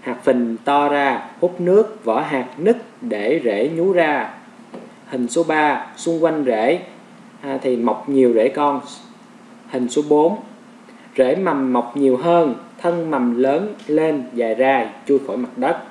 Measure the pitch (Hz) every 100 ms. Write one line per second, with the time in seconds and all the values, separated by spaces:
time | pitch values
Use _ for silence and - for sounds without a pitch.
0 | 135 120 - 123 117 113 - 143 143 143
1 | 139 123 - - 180 180 175 196 214 -
2 | 113 113 151 139 123 - 185 240 - -
3 | 120 107 104 160 120 101 139 165 185 175
4 | 160 139 113 - - - - - - -
5 | - 131 120 170 160 156 151 131 - -
6 | 170 165 160 156 131 110 120 175 - -
7 | - - - - 139 135 135 123 120 -
8 | - 135 127 113 123 147 143 139 - -
9 | - - - - - - - 131 123 147
10 | 147 151 165 208 - - - - - -
11 | - - 127 165 185 143 131 123 117 143
12 | 135 123 170 170 156 117 - - 175 170
13 | 160 143 120 117 131 151 208 202 - 151
14 | 160 147 120 120 113 110 131 135 107 -
15 | - 139 135 123 123 123 135 180 -